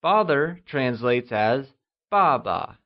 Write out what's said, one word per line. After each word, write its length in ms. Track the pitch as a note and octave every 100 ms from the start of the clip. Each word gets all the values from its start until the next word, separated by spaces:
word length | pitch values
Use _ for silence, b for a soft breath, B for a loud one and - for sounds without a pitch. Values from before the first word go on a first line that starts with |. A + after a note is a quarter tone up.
Father 600 | D#3+ G#3 F#3+ C#3+ D#3 F3
translates 640 | - C#3+ B2+ A#2 A#2+ B2 A#2+
as 440 | A2 G#2+ C3 C3+ _ _ _ _
baba 720 | G3+ F3+ C3 G2 F2 - -